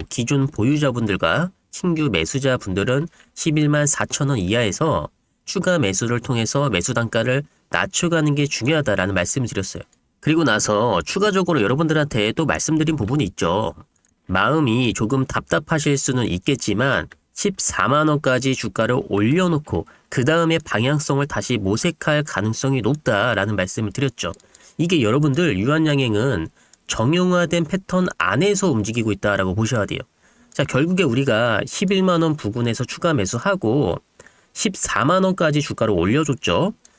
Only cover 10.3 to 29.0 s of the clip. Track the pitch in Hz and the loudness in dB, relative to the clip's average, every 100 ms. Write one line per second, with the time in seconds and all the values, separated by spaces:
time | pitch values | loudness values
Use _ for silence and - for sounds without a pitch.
10.3 | 160 139 107 107 104 117 90 - 196 208 | 2 2 2 2 2 2 0 -2 0 0
11.3 | 190 180 151 101 139 160 156 147 113 107 | 2 2 2 2 2 2 0 0 0 0
12.3 | 113 147 78 - 156 160 151 104 147 95 | 0 -2 -2 0 0 0 -2 0 0 -2
13.3 | - 85 98 104 - - _ _ _ - | -2 -2 0 -2 -6 -16 _ _ _ -4
14.3 | 92 110 156 135 117 123 95 110 135 131 | 0 2 2 2 2 0 0 0 0 0
15.3 | 120 - 165 - 160 147 139 - 127 107 | -4 -2 -2 0 -2 0 0 0 -2 -2
16.3 | 90 - 143 - 98 135 101 80 - _ | -2 -2 -2 -2 0 0 0 -4 -12 _
17.3 | - 202 196 - - 113 147 156 147 135 | -6 -4 -2 -4 0 2 2 2 2 2
18.3 | 127 131 127 110 104 113 123 - 98 107 | 0 0 -2 -4 -2 0 0 0 0 2
19.3 | 170 180 156 - 85 - - _ - 127 | 2 2 0 -2 -4 -6 -12 _ -2 2
20.3 | 165 165 165 - 107 127 151 - 139 143 | 2 2 0 -2 -2 0 0 0 0 -2
21.3 | - - 120 95 110 175 165 - 151 147 | -4 -2 -2 0 0 -2 -2 -2 -2 -2
22.3 | 98 110 110 135 135 135 147 - 101 120 | -2 -2 -2 -2 0 0 -2 0 2 2
23.3 | 104 101 101 92 - 107 101 135 - 85 | 0 0 -2 -2 -4 -4 -2 -4 -4 -8
24.3 | - _ - - - 170 175 107 135 151 | -10 _ -20 -12 -4 0 2 4 4 2
25.3 | 135 175 95 117 156 156 143 127 104 135 | 2 0 0 0 2 2 2 2 0 0
26.3 | 98 80 - _ _ - - 117 175 180 | -2 -4 -10 _ _ -8 -2 2 2 2
27.3 | 180 170 170 160 190 - 185 180 - 87 | 2 2 0 -2 -4 -2 0 0 0 0
28.3 | 110 196 196 190 110 104 113 | 2 2 2 0 0 0 -2